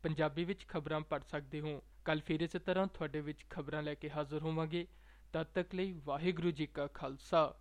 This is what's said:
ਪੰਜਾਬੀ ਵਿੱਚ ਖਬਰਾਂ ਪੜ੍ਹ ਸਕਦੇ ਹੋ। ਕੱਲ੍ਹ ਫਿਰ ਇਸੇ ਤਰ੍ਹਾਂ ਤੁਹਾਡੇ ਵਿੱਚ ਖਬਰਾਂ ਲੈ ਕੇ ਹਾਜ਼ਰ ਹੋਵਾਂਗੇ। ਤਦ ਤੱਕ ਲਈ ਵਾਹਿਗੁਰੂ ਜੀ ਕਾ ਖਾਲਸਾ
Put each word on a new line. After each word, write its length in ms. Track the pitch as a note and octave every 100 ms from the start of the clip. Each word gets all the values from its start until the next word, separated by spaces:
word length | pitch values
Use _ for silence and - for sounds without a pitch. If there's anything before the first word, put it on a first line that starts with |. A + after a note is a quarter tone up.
ਪੰਜਾਬੀ 420 | E3 D3+ D3+ C#3+
ਵਿੱਚ 220 | F3 G3+ -
ਖਬਰਾਂ 320 | E3+ D3+ D#3
ਪੜ੍ਹ 240 | D3+ D3
ਸਕਦੇ 360 | - D3+ C3+ D3+
ਹੋ। 200 | D3+ C#3+ - -
ਕੱਲ੍ਹ 180 | - D#3
ਫਿਰ 180 | - D#3
ਇਸੇ 180 | E3 F3
ਤਰ੍ਹਾਂ 280 | - F#3 G3
ਤੁਹਾਡੇ 340 | - D#3 D3+
ਵਿੱਚ 240 | D3 D3+ -
ਖਬਰਾਂ 320 | - C#3+ D3+
ਲੈ 120 | D3+
ਕੇ 160 | D3 D3+
ਹਾਜ਼ਰ 320 | D3+ C#3+ D3+
ਹੋਵਾਂਗੇ। 440 | D#3+ D#3+ D#3+ F3 E3+ - - - -
ਤਦ 140 | D#3+ F3
ਤੱਕ 200 | F#3 F3
ਲਈ 180 | F#3 F#3+ E3+
ਵਾਹਿਗੁਰੂ 460 | C#3+ C#3+ F3+ E3 F3
ਜੀ 160 | D3 D3+
ਕਾ 200 | - C#3+
ਖਾਲਸਾ 680 | - C3+ C#3 - E3+ D3+ -